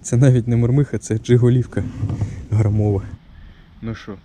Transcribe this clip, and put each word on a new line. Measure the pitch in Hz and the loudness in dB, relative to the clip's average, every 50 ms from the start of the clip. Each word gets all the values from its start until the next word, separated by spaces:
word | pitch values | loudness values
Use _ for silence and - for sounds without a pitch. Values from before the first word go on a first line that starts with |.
Це | - - 127 | -6 -2 2
навіть | 120 139 139 127 123 113 | 4 4 4 4 2 0
не | 120 117 | 0 0
мормиха, | 117 120 117 127 147 143 - - | 2 2 2 2 2 0 0 -4
це | 107 - - 107 | -8 -4 -4 -4
джиголівка | 110 - - 123 120 117 120 123 127 117 - - 104 90 85 - - - - - - - - - - - - | -4 2 2 4 4 6 4 4 2 0 -2 -4 -6 -6 -6 -6 -6 -6 -6 -4 -4 -6 -6 -8 -12 -8 -2
грамова. | 107 107 110 104 104 107 104 104 101 95 - - - - _ - - - - - - - - - - - | 0 0 2 2 2 2 2 2 0 -2 -4 -8 -16 -18 _ -20 -20 -20 -20 -20 -20 -20 -20 -20 -20 -14
Ну | - 113 110 | -10 -10 -10
що, | - - - 101 92 - | -10 -12 -16 -16 -16 -18